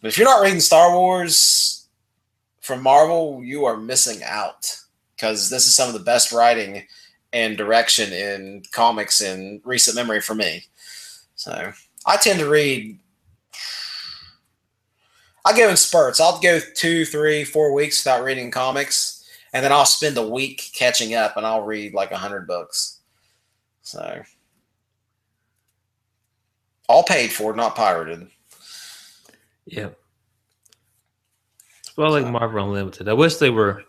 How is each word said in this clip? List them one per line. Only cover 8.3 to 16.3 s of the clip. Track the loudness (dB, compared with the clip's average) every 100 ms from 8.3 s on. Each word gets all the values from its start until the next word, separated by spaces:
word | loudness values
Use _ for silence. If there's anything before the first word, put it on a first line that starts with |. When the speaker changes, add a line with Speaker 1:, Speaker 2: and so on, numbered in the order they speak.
| -8 -12 -18 -14
Speaker 1:
comics | 0 0 0 -2 -2
in | -2 -6 -10 -14 -8
recent | 0 0 0
memory | -4 -4
for | -4 -4
me. | -4 -6 -14 _ -20 -20 -20 -20 _ -18
So | -12 -10 -12 -14 _ -12 -2
I | 2
tend | 2 0
to | 2
read, | 0 0 -4 -8 -20 _ _ _ _ _ -16 -14 -14 -14 -16 -18 -20 -20 _ _ _ _ _ _ _ _ _ _ _
I | 0 4
go | 4
in | 4
spurts. | 2 4 2 4
I'll | 2